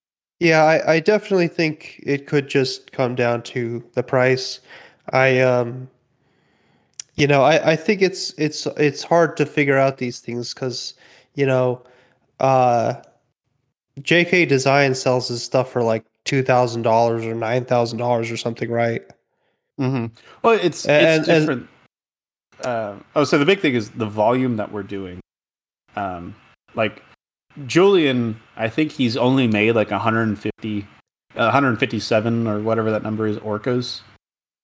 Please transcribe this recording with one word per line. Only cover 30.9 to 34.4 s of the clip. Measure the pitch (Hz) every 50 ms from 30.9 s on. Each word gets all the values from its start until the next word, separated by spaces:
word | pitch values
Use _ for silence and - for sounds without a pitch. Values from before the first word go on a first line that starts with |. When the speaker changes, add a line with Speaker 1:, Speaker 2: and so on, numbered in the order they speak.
| _ _ _ _ _ _ _ _ -
Speaker 2:
a | - 117 110
hundred | 107 139 143 127 113 -
fifty-seven | 135 113 120 107 - - 117 110 107 117 117 117 117
or | 113 104 104
whatever | 107 113 113 113 110 110
that | 107 107 -
number | 107 107 107 110
is, | 107 104
Orcas. | 113 - 107 104 107 - 131 123 123 120 - - - - - _ _ _ _ _ _